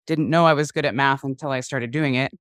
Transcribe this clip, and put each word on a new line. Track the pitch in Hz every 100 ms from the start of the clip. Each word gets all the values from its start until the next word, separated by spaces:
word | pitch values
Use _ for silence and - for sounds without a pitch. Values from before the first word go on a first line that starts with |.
| -
didn't | 156 147
know | 165 165
I |
was | 147 147
good | 160 151
at | 113
math | 139 135 139
until | 131 147
I | 131
started | - 135 120
doing | 147 147 127
it | 139 -